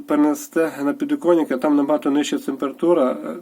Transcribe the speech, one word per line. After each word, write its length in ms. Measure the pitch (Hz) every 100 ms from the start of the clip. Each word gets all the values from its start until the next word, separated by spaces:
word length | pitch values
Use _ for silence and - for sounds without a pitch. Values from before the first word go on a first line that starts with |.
| -
перенесете 640 | 147 147 143 - 165 160 143
на 100 | 143
підвіконник, 580 | 143 147 147 165 170 147
а 60 | 131
там 180 | 151 147
набагато 360 | 143 151 151
нижча 260 | 143 143 139
температура, 760 | - 135 139 - 170 165 127
е, 240 | - - 160